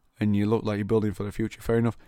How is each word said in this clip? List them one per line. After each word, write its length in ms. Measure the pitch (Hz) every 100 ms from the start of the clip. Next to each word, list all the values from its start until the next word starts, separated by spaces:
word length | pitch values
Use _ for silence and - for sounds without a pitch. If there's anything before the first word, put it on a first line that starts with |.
| _ _
and 160 | 107 101
you 100 | 104
look 180 | 110
like 120 | 107 104
you're 80 |
building 300 | 101 113 107
for 100 | 92
the 80 | 101
future. 300 | - 110 -
Fair 160 | - 117
enough, 180 | 113 -